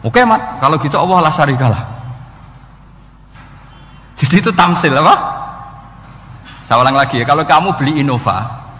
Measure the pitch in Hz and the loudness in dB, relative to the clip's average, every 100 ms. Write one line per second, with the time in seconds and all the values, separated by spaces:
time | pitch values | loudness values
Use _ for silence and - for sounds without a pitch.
0 | 117 233 240 220 - - 135 151 143 160 | 2 2 2 2 -2 -2 0 0 -2 -2
1 | 175 185 156 151 143 131 131 95 - - | 2 2 2 2 0 2 0 0 -4 -12
2 | - - - - - - - - - - | -14 -16 -18 -20 -20 -20 -20 -20 -20 -20
3 | - - - - - - - - - - | -20 -20 -20 -20 -20 -20 -20 -20 -20 -20
4 | - - - 175 - 185 175 170 160 135 | -20 -4 2 2 2 2 2 2 2 2
5 | 160 - - - - - - - - - | 4 2 0 -10 -14 -16 -18 -20 -20 -20
6 | - - - - - - - 117 127 135 | -20 -20 -20 -20 -20 -20 -2 2 2 2
7 | 131 123 117 147 156 156 185 - 139 151 | 0 -2 0 0 2 2 2 -2 -2 0
8 | 139 123 117 92 113 - - | 0 -2 -2 -4 -6 -12 -16